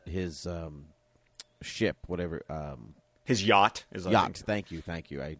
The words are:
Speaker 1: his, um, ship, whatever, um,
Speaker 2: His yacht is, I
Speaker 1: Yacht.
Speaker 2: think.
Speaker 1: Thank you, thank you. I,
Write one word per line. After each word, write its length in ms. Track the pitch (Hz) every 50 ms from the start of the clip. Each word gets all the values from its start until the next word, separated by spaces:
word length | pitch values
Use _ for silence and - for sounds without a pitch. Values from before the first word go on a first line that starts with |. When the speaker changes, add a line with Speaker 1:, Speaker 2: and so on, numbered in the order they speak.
| -
Speaker 1:
his, 420 | 85 82 95 92 87 80 - -
um, 400 | 90 87 85 82 80 76 71 76 76 _ _ _ _ _ _ _ _ _ - - _ _ - -
ship, 340 | - - - 113 95 - - -
whatever, 360 | - 87 87 90 85 82 - - -
um, 440 | 80 78 73 73 71 62 55 53 - _ _ _ _ _ _
Speaker 2:
His 220 | - 127 101 98
yacht 380 | 107 107 98 101 110 - - - _ -
is, 140 | 95 87
I 40 | 92
Speaker 1:
Yacht. 140 | 107 104 90
Speaker 2:
think. 120 | - - -
Speaker 1:
Thank 320 | - - 104 104 95 - 85
you, 100 | 80 -
thank 280 | - 85 82 78 -
you. 120 | 69 69 67
I, 140 | 76 78 76